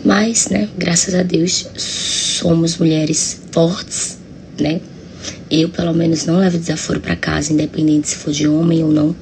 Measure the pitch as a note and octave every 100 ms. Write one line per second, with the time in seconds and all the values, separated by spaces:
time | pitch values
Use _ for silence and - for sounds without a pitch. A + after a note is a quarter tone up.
0 | G3+ G3 A3 A3+ - G3 G#3 F#3+ F3 E3+
1 | - F3+ F3+ E3+ E3+ - - - - -
2 | - - - - F3 E3 E3 E3 E3 D#3
3 | D#3 D#3 - - - - E3+ F#3 - -
4 | - - - - - - D3 E3 - -
5 | - - - - - D#3 E3 - E3+ E3
6 | E3 D#3+ E3 E3+ F#3+ E3+ E3+ D#3+ - C#3+
7 | D3 - - D#3 D3+ D3+ D#3 - D#3 D3+
8 | D3 - - D3 D3+ D3+ E3+ E3 D#3 D3+
9 | D3+ F3